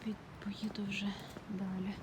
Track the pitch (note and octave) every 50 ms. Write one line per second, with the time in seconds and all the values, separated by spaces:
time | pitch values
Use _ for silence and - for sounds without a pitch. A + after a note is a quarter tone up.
0 | - A3 G#3 - - - - - - G#3 G3+ - G#3+ G#3+ - - G#3 G3 G3 G3
1 | G3 G3+ G3 - - - - - - - G#3 F#3 G3 F#3+ F#3 F#3 F#3 G3+ G3 -